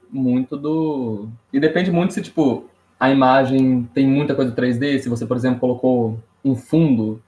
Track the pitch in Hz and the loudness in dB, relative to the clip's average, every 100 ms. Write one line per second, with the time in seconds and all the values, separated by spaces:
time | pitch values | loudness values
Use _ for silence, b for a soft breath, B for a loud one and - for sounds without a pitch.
0 | - 135 127 127 127 139 147 160 156 143 | -10 -4 0 0 -2 -6 -4 -2 -2 -4
1 | 117 104 110 117 _ 139 156 165 185 170 | -6 -8 -10 -16 _ 0 2 2 0 0
2 | 190 - 170 - 139 110 - _ _ - | 0 -4 -6 0 0 0 -8 _ _ -2
3 | 131 139 131 135 127 135 131 127 120 139 | 2 4 4 4 4 2 2 0 -2 0
4 | 135 139 147 135 127 117 123 120 143 135 | 2 2 0 0 -2 0 -2 0 -2 -2
5 | 123 117 110 123 127 120 127 123 127 123 | -2 -4 -4 -2 -2 0 -2 0 0 0
6 | 113 113 - _ 139 123 - 156 160 117 | 0 -6 -12 _ -2 -2 0 2 4 2
7 | 107 110 | 0 -6